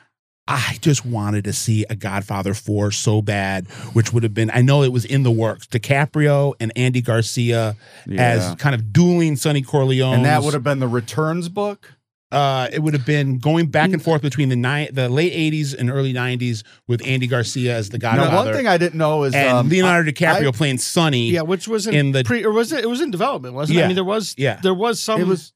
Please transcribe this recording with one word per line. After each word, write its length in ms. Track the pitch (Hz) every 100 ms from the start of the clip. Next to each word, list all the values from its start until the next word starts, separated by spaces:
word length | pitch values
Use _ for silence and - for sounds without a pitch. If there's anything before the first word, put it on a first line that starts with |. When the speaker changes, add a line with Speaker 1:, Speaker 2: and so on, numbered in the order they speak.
| _ _ _ _ -
Speaker 1:
I 300 | 139 113 -
just 260 | 165 135 123
wanted 380 | 110 104 104
to 80 | 98
see 320 | 104 - 107 107
a 60 |
Godfather 580 | 101 101 98 101 98 95
Four 380 | 101 - 104 104
so 320 | - 117 107
bad, 460 | 104 101 98 95 92 - -
which 200 | 113 107
would 120 | 117
have 100 | 113
been, 160 | 104 110
I 100 | 123
know 200 | 127 143
it 80 | 135
was 140 | 123
in 180 | 120 139
the 80 | 127
works, 360 | 113 113 95 -
DiCaprio 880 | 120 - 139 151 151 147 143 143 -
and 140 | 110
Andy 260 | 123 127 127
Garcia 760 | 120 113 110 - 120 117 110 107 - - -
Speaker 2:
Yeah. 160 | 95
Speaker 1:
as 300 | 123 117 90 85
kind 180 | 143
of 180 | 123 110
dueling 440 | 104 175 175 160 143
Sonny 260 | 160 147
Corleone. 520 | 127 151 131 131 131
Speaker 2:
And 100 | 127
that 180 | 143 151
would 120 | 147
have 100 | 143
been 160 | 143 139
the 80 | 127
Returns 600 | 120 113 - 156 170 170
book? 440 | 196 208 202 - _ _ _ _
Speaker 1:
Uh, 380 | 139 139 135 127
it 80 | 156
would 120 | 156
have 140 | 147 127
been 320 | 147 135 127
going 280 | 147 165 165
back 180 | 151 165
and 80 |
Speaker 3:
N- 60 | 175
Speaker 1:
forth 200 | 165 156
between 300 | 143 127 135
the 60 | 123
ni-, 340 | 127 147 151
the 180 | 131 123
late 240 | 131 175
eighties 400 | 165 156 156 143
and 160 | 135 127
early 220 | 139 135
nineties 500 | 127 127 123 123 110 - - -
with 140 | 120 -
Andy 200 | 131 123
Garcia 480 | 127 110 135 123
as 140 | 117 101
the 80 | 117
Godfather. 320 | 117 123 135
Speaker 2:
Now, 140 | 175
one 80 | 247
thing 120 | 294 233
I 100 | 175
didn't 220 | 175 160
know 240 | 156 156
is, 100 | 139
Speaker 1:
and 140 | 139 135
Speaker 2:
um, 200 | 123 131
Speaker 1:
Leonardo 400 | 185 185 170 156
Speaker 2:
I, 20 |
Speaker 1:
DiCaprio 360 | 131 165 185 139
Speaker 2:
I 20 |
Speaker 1:
playing 260 | 107 147 123
Sonny 540 | - 180 160 127 117
Speaker 3:
Yeah, 100 | 170
which 260 | 160 185 214
was 180 | 220 208
in 80 |
Speaker 1:
in 180 | 151 139
the 120 | 135
Speaker 3:
pre-, 200 | 123 240
or 80 | 208
was 180 | 220 233
it? 140 | 302
It 20 | 226
was 140 | 247
in 100 | 311
development, 440 | 175 240 208 127
wasn't 220 | 127 147 170
it? 20 |
Speaker 1:
Yeah. 40 | 175
Speaker 3:
I 20 |
mean, 60 |
there 100 | 185
was, 300 | 185 220 185 -
Speaker 1:
Yeah. 240 | 131 98
Speaker 3:
there 120 | 190
was 280 | 185 233 226
some 200 | - 220
Speaker 2:
It 40 | 180
was 280 | 185 -